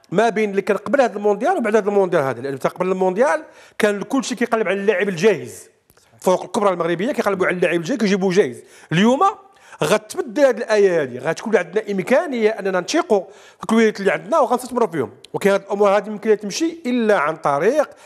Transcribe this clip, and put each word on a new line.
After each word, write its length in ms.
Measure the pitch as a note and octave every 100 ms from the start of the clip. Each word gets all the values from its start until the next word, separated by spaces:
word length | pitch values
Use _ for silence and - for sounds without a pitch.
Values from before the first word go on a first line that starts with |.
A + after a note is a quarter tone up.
| _
ما 180 | E3+ A#3
بين 200 | G3+ G#3+
اللي 120 | G3
كان 160 | G3 F#3+
قبل 240 | - C#4
هذا 160 | A#3+ G3+
المونديال 400 | G#3 G3+ C#4 F#4+
وبعد 180 | A3 A3
هذا 140 | G3+
المونديال 340 | G3+ F#3 E3+
هذا، 180 | C3+ A#2
لان 160 | C3+ C3+
قبل 340 | E3+ E3+ F#3
المونديال 520 | F#3 F#3 F3+ C#4+ D#4 - - - -
كان 180 | G#3 G3+
الكل 280 | F#3 C4+
شيء 140 | - A3+
كيقلب 300 | A#3 A3+ G3
على 120 | G3
اللاعب 300 | G3 F3+ G3+
الجاهز. 600 | E3+ G#3+ E3 A#2+ - - _ _ _ _ _
الفرق 240 | - F#3
الكبرى 260 | - A#3 G#3
المغربيه 420 | F3 E3 E3+ A3
كيقلبوا 360 | C#4 G#3 F#3+ D#3+
على 80 | F3
اللاعب 200 | F3 E3+
الجاي 220 | D#3+ B3
كيجيبوه 360 | G#3 G3 G3
جاهز. 240 | F3+ D3 A#2 - - -
اليوم 300 | D#3+ A3 C4+ G4 G#4 - _ - -
غتبدل 600 | D#3 G#3 - E4+ D4+ G#3 C#4
هذه 120 | G#3+
الايه 440 | - G#3+ G3 E3+
هذه، 180 | C3+ B2
غتكون 360 | C#3 E3 A3+ G3+
عندنا 360 | E3 G3 G#3
امكانيه 580 | G3 - C4 F4 B3 G#3+
اننا 300 | G#3+ G3 F#3
نثيقوا 420 | F3 D#4 F4 G3+ - - - _
في 60 |
الكواليتي 360 | - A3+ A3 G#3
اللي 120 | F#3+
عندنا 280 | D#3 F3 D#4+
وغنستثمروا 480 | B3+ A#3+ A#3+ A#3+ G#3+
فيهم. 240 | D#3+ G#2+ - -
وكاين 220 | D3 G3 G3
هذه 60 |
الامور 280 | G3 G3+ G3+
هذه 140 | G3+
ما 80 | G3
يمكن 280 | G#3+ A3+ G#3
تمشي 420 | G#3 F#3 E4 E4+ B3
الا 340 | B3 G#3+ G3
عن 160 | D3 D#3
طريق 540 | D#3 C#3+ F#3 D4+ C4 -